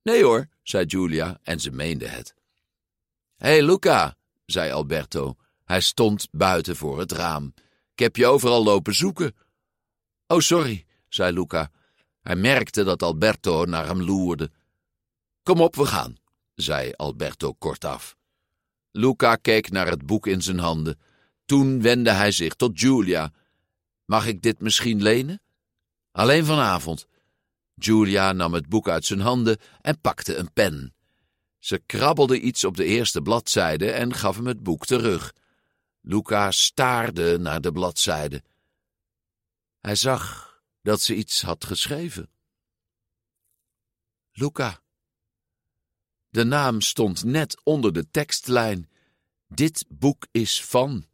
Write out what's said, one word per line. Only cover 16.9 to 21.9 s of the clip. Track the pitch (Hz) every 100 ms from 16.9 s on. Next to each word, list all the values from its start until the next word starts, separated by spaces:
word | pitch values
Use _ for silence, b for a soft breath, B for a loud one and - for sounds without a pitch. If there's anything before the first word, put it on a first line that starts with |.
Alberto | - 73 60 71 - 69
kortaf. | - 78 71 80 65 - _ _ _ _ _ _ _ _
Luca | 101 123 123 123 113
keek | - 110 107
naar | 95 87
het | 85 69
boek | 104 107
in | 95
zijn | 87 90
handen. | 85 82 78 76 _ _ _ _ -
Toen | 139 135 131
wendde | 113